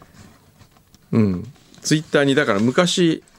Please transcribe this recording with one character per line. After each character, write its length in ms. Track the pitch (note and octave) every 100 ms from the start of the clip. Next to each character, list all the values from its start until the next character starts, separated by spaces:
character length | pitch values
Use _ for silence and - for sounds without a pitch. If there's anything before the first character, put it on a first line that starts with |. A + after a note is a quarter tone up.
| - - - - _ _ - _ _ _ -
う 80 | A2+
ん。 340 | G#2 F2+ - - - -
Twitter 420 | - D#3 D#3 D#3
に、 120 | C#3+ C3+
だ 100 | B2+
か 60 |
ら 60 | G2+
昔、 640 | A#2 B2+ F3 - E3+ - -